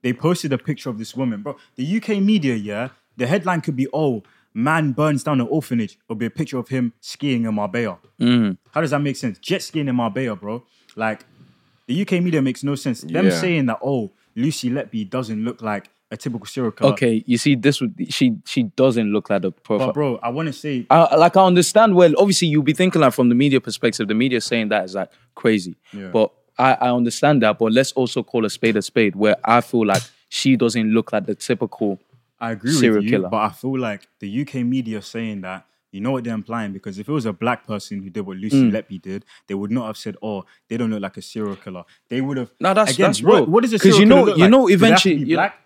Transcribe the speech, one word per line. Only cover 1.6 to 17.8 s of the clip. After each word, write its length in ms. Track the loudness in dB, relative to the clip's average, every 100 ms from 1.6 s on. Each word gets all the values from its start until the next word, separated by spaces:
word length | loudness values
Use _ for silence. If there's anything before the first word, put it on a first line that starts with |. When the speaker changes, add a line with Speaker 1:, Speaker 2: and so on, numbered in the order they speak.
| _ -10
Speaker 1:
The 80 |
U 160 | -4 -4
K 180 | -2 0
media, 340 | 2 2 0 -2
yeah, 340 | -6 -8 -8 _ _ -6
the 100 | -2
headline 320 | 0 0 -2
could 140 | -4 -4
be, 120 | -4
"Oh, 300 | -2 -2 -2 _ _ _
man 380 | -4 0 2 0
burns 300 | 0 0 0
down 180 | 0 -2
an 60 | 0
orphanage," 480 | -2 -2 -4 -4 _ _
or 60 | -6
be 100 | -6
a 40 |
picture 280 | -6 -6 -6
of 120 | -4
him 240 | -4 -4 _
skiing 420 | -20 -8 -2 -2 -2
in 80 | -2
Marbella. 420 | -4 -4 -4 -8 _ _
Speaker 2:
Mm. 360 | 2 2 2 -4 _
Speaker 1:
How 80 | -4
does 100 | -2
that 100 | -2
make 140 | -2 -4
sense? 200 | -8 -8
Jet 220 | -6 -6
skiing 260 | -4 -6 -2
in 60 | -2
Marbella, 400 | -2 -4 -6 -8
bro. 260 | -10 -12 _ _ _ -6
Like, 300 | -6 -6 _ _ -20 _ _ _ -6
the 60 |
U 120 | -4 -2
K 140 | 0
media 200 | 0 0
makes 220 | 0 -2
no 120 | -6 -4
sense. 260 | -6 -8
Them 240 | -6 0 2
Speaker 3:
Yeah. 60 |
Speaker 1:
saying 340 | 2 0 0 -2
that, 120 | -2
"Oh, 280 | -2 -4 -4 _ _ -4
Lucy 340 | -4 -2 -4
Letby 400 | -4 -6 -8 -6
doesn't 340 | -6 -6 -6
look 180 | -6 -6
like 280 | -6 -6 -8 _ _
a 60 | -10
typical 300 | -8 -10 -10
serial 260 | -6 -6
killer." 220 | 0 0
Speaker 2:
Okay, 280 | 2 0 0 0
you 120 | 0
see, 180 | 2 2
this 260 | 2 0